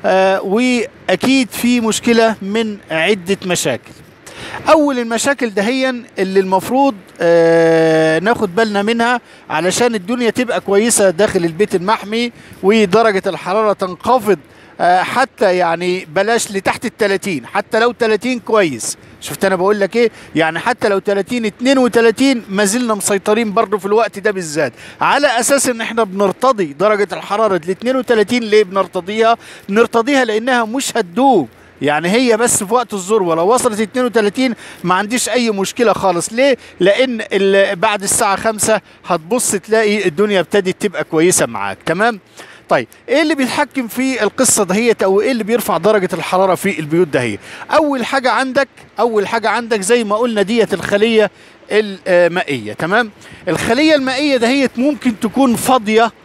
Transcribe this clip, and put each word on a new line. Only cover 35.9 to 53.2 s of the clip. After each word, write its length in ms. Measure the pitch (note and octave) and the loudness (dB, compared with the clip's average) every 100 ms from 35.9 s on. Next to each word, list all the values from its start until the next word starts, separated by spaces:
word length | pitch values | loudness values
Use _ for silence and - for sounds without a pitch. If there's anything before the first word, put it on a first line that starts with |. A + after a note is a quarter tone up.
خالص. 400 | F#3 F#3+ F3 - | 2 0 0 -4
ليه؟ 240 | A3+ C#4 B3+ - - | 0 0 0 -6 0
لأن 400 | F#3 G#3 C4 A3+ - | 0 2 0 -2 -6
ال-، 440 | G3 G3 G3 G3 G3 | -2 2 2 2 0
بعد 260 | A3 G#3 | -2 -2
الساعة 340 | G3 - G#3+ F#3+ | -4 -2 0 0
خمسة 440 | A3+ G#3+ - G#3+ - - - | -2 -2 -2 -2 -4 -20 -4
هتبص 440 | F3 D#3+ A#3+ - | -4 -2 -4 -2
تلاقي 580 | G3+ - A3 G#3+ G#3 F3+ | -4 0 0 2 0 -2
الدنيا 320 | D3+ G#3 G3 | 0 0 0
ابتدت 420 | D#3+ G3+ F#3 - | 0 0 -2 -4
تبقى 220 | G#3 D#3+ | -4 -4
كويسة 420 | D3+ D#3+ F3 F3 C3+ | -2 2 2 2 -2
معاك، 320 | A2 G2+ F#2+ - | -2 -8 -8 -6
تمام؟ 340 | E3+ A3+ G#3 _ - - - - | 0 0 -2 _ -20 -20 -20 -2
طيب، 180 | D#3 A2+ - - | -2 -2 -14 -2
إيه 140 | C4+ | 0
اللي 120 | D#4+ | 2
بيتحكم 540 | D4 B3+ - C#4+ C4+ A3+ | 0 -2 -2 -2 -4 -6
في 340 | - C4 B3 | -4 -4 -2
القصة 420 | G#3 - B3+ - | -4 0 0 0
دهيت 380 | F3+ G3 A#3+ G#3 | 0 0 2 2
أو 180 | F#3+ G3 | 2 2
إيه 120 | A3 | 0
اللي 120 | A#3+ | -2
بيرفع 320 | G3+ A#3 - E3+ | -2 -2 0 0
درجة 320 | F#3+ G#3+ F#3 | 2 2 0
الحرارة 420 | F3 - F#3 F#3+ | -6 -2 0 2
في 260 | E3+ F#3+ D#3+ | 0 -2 -4
البيوت 280 | D3+ E3 E3+ | -2 0 2
دهيت؟ 320 | C#3 A#2+ G2+ - - - | 0 -2 -6 -12 -18 -2
أول 360 | D4 D4+ C4+ A3 | 0 2 -2 -2
حاجة 240 | C4+ B3 | -2 0
عندك، 380 | A3 C4 B3+ C4+ - - - | -2 -2 -2 -4 -8 -16 -2
أول 280 | A#3+ G#3+ F#3+ | 0 0 -2
حاجة 200 | - G#3+ | -2 -2
عندك 320 | G#3+ A#3 G#3 | -2 -2 -4
زي 240 | F#3 A#3+ | 2 0
ما 120 | G#3+ G#3+ | 2 0
قلنا 260 | B3 G#3+ | 0 0
ديت 320 | F#3+ A#3 G3 | 0 2 0
الخلية 560 | F#3+ - G3+ A3+ A3 G#3 - - - - | -2 -2 0 4 4 2 -4 -20 -20 -2
المائية، 1000 | G#3 G#3+ F#3+ - F3 F3 F3+ E3+ C3+ G#2 | -2 -2 -8 0 4 4 0 -4 -6 -6
تمام؟ 380 | G#2 D#3+ G#3+ A3+ - | -6 -2 0 -2 -10